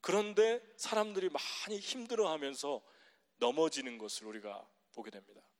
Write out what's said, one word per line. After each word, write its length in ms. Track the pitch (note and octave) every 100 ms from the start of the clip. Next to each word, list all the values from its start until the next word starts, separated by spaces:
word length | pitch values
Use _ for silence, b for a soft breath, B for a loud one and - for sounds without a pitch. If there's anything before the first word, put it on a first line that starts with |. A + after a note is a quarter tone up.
그런데 600 | - G3 G#3 G#3 A3 A#3+ - -
사람들이 540 | - A3 G#3+ G3 F#3
많이 500 | C#3+ - - - G#3
힘들어하면서 1000 | G3 B3+ A#3 A3+ G3 D#3+ C#3 C3+ C#3+ B2+ - b b b b _
넘어지는 600 | A#2+ C#3+ D#3+ C#3 C3 A#2
것을 300 | G#2+ - A2
우리가 400 | G#2+ G#2 G2+ - _ _
보게 160 | - G#2+
됩니다. 300 | G2+ G2 G#2+ _ _